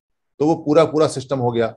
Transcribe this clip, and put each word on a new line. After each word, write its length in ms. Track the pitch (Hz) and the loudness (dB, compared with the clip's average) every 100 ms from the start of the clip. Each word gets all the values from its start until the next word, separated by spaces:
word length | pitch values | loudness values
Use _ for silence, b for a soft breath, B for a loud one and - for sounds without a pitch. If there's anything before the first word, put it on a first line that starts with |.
| _ _ _ _ | _ _ _ _
तो 60 | 147 | -2
वो 100 | 160 | 0
पूरा, 280 | - 156 156 | 2 2 2
पूरा 220 | 143 156 | 2 0
system 320 | 143 123 139 | -2 -6 -4
हो 120 | 120 | -2
गया। 240 | 117 113 | -2 -4